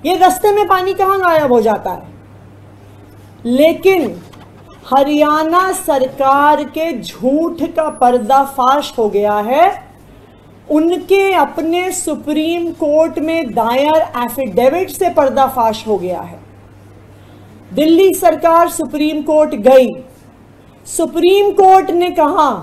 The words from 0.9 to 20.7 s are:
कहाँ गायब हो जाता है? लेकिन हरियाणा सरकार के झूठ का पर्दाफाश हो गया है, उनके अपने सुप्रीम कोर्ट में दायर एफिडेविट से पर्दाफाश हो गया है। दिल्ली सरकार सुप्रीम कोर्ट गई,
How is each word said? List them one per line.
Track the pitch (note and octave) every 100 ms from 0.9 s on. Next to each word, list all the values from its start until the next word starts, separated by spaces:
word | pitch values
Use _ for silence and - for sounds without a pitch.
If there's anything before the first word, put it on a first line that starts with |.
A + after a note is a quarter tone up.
कहाँ | F#4+ F#4+ G4
गायब | F4+ D#4+ C#4+
हो | A#3+
जाता | A3 G3+ F#3+
है? | E3 - - - - - - - - - - - - - -
लेकिन | A#3 B3+ D#4 D#4+ F#4+ F#4 A#3+ E3+ - - - - - - -
हरियाणा | C4+ C#4 D4 D4+ D4+ D#4+ F4 F#4+
सरकार | F#4 - C#4 C4 - C4+ C#4 D4 D4
के | D4 D#4 E4 A#3+
झूठ | E3 - B3 D4 E4+ E4+
का | C#4 - D#4
पर्दाफाश | - B3 B3 G#3+ C4+ C4+ C4+ B3 C#4+ C#4+ -
हो | G#3+
गया | G3+ G#3
है, | G#3 G#3 C#4 F#4 - - - - - - - - - -
उनके | D#4 E4 F4+ - G4 G4
अपने | F4+ C#4 - D#4+ F4 F#4
सुप्रीम | F#4 - C4 C#4+ D4+ D#4 F4 E4+
कोर्ट | E4 D#4 D4+ D#4+ D#4+
में | D4+ E4 B3+
दायर | A3 A3+ B3 D4 D#4 - B3
एफिडेविट | A#3+ A3+ B3+ F3 B3+ E4 F#4+
से | - F4
पर्दाफाश | F4 C4+ B3 C4 B3+ A3+ G#3+ A3
हो | G3
गया | F3+ E3+
है। | F3 F3 - - - - - - - - - - - - -
दिल्ली | F#3+ D#4 E4 F#4+
सरकार | - F4 D#4 E4 E4 F4
सुप्रीम | E4+ C#4+ D4 D4+ D4+
कोर्ट | D#4 D4+ D4+
गई, | C4+ G3+ C4 A#3+ - - - - _ - - _